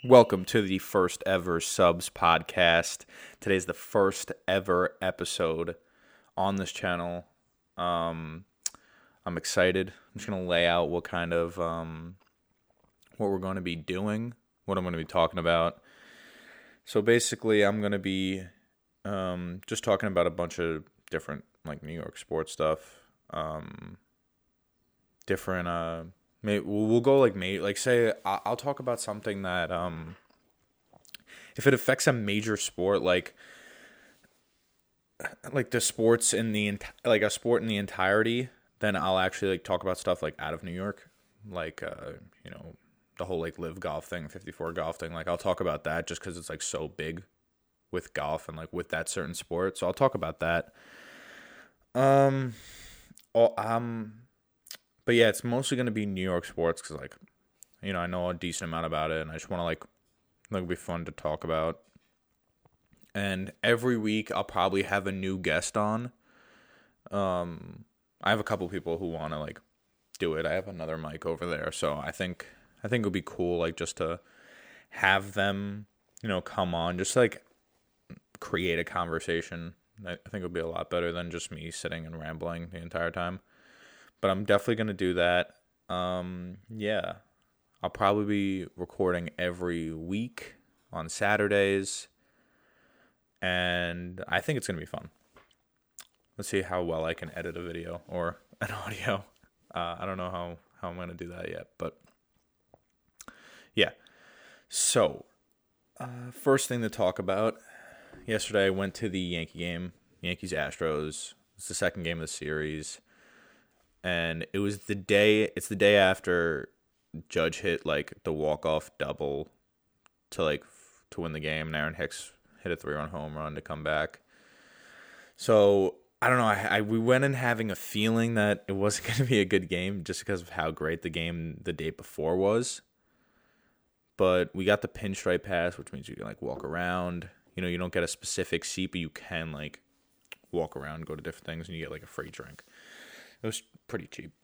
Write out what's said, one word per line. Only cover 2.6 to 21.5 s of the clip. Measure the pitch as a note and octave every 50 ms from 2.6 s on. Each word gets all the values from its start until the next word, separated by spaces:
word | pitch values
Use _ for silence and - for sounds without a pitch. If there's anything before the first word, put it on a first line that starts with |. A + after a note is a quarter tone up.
| F2+ E2+ E2 E2+ E2+ - - - - _ - - - - - _
Today's | - G2+ G2 F#2 F2+
the | - E2+
first | - - - - G#2+ G2 G2 G2 - - - - - _
ever | - F#2+ G2 F#2+ - F2+ F2+ F2+ - - _
episode | F#2+ F#2 - - F2+ - - - F2+ D#2+ D#2+ D#2+ E2+ E2+ E2 - _ _ _ _ _ _ _ _ _ _ _
on | - F#2+ G2 G2
this | G2 F#2 -
channel. | - - - F#2 F2+ E2+ E2+ F2 F2 F2 - _ _ _ _ _ _ _ _ _ _
Um, | - F2 F2 F2 E2+ E2 E2+ E2 E2 E2 D#2 D#2 E2 G2+ _ _ _ _ - - _ _ _ _ _ _ _ _ _ _
I'm | F2+ F2
excited. | D#2+ - - - G2+ F2+ F#2 F#2 F#2+ F#2 F#2+
I'm | - - _ _ _
just | G#2+ - -
gonna | G#2 F#2 F#2
lay | F2+ E2+ E2+ F2
out | E2+ F2 F2 E2+
what | D2 E2+ E2+ -
kind | - - F2 E2+ E2+ E2+
of, | E2+ E2+ E2+ F2 F#2
um, | E2+ E2 E2 E2 D#2+ E2 D#2+ D#2+ E2 E2+ F#2 _ _ _ _ _ _ _ _ _ _ _ _ _ _ _ _ _ _ _ -
what | - A2 G2+
we're | G2 F#2
gonna | F#2 F#2+ F#2+ F#2+
be | F2 F2+ E2+
doing, | E2 D2+ - F2+ F#2 G2+ G#2+ G#2 A2 A2+ B2 A#2 _ _ _ _ _ _
what | - F#2+
I'm | F#2 F2+
gonna | F2+ F2
be | E2 D#2+
talking | - - F#2 E2 E2 -
about. | E2+ E2 E2+ E2+ E2 E2 E2+ - - _ - - - - - - - - - - - - - - - - - - _ _
So | - - A2
basically, | G#2 A2+ A#2 A#2+ A#2 - A#2 - - A2 G#2+ G#2 G2+
I'm | G2+ G#2 G#2+
gonna | G#2 G2+ G2+ G2
be, | F#2 G2 F#2+ F#2+ F#2+ F#2 G2 F#2+ F#2 F2+ _ _ _ _ _ _ _ _ _ _ _
um, | G2 G2+ F#2+ F#2 F#2 F2+ F2+ F2+ F2 F2 F#2+ -
just | - A#2 - -
talking | A#2 G2+ F#2+ G#2+
about | G#2 F#2+ F2 F2
a | F2
bunch | E2 F2 F2 E2+ - -
of | F2 E2 D#2+ D#2+ - _ _ _ _ -
different, | - D#2 - - D2+ - - _